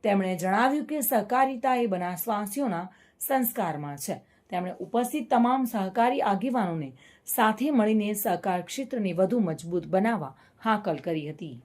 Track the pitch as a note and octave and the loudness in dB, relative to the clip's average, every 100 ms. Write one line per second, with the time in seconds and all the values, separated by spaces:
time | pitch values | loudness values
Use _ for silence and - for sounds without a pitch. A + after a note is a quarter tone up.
0 | A3 G3 F#3 F#3 F#3 G3 B3+ D4 C4 D4+ | 2 2 2 0 0 2 2 2 -2 -4
1 | C4 B3 G3+ B3 C4+ C4 C4 B3 A#3 F#3 | 0 0 0 2 2 2 0 2 0 0
2 | F3 F3+ - G#3 G#3 C4 C4+ E3+ F#3 - | -4 -6 -2 -2 -2 -2 -2 -2 -6 -14
3 | _ _ - C4+ A#3 - F3+ D3 D3 C#3+ | _ _ -2 0 0 0 -2 -2 -6 -8
4 | - C#3 - _ _ F3+ F3+ - F3+ A#3 | -8 -8 -10 _ _ -6 -4 -8 -2 0
5 | A#3+ D4+ A#3 B3 A#3+ C4 B3 A3+ F#3+ A#3 | 0 -2 2 4 4 4 0 -2 -2 2
6 | A#3 C#4 - G3 A#3+ B3 F#3 E3 C#3 B2+ | 2 2 0 0 0 0 0 -2 -6 -12
7 | - _ - - A3 G#3+ C4+ C#4 G#3+ A3 | -20 _ -8 2 2 2 2 4 4 4
8 | G#3 G#3 A3+ F3 G3 F3+ F3 - C4+ B3 | 2 -2 0 0 0 -2 -4 -8 -6 -2
9 | G3 E3+ F#3 A#3+ F#3 D#3 E3 F3 D#3 F#3 | -2 2 2 4 0 -2 -2 -4 0 0
10 | G#3+ A3+ C#3 - - _ A3+ G#3+ G3+ D#3 | 2 0 -4 -12 -20 _ -2 0 0 -4
11 | - D#3+ D3 D3+ E3 B2 | -2 -4 -4 -10 -12 -14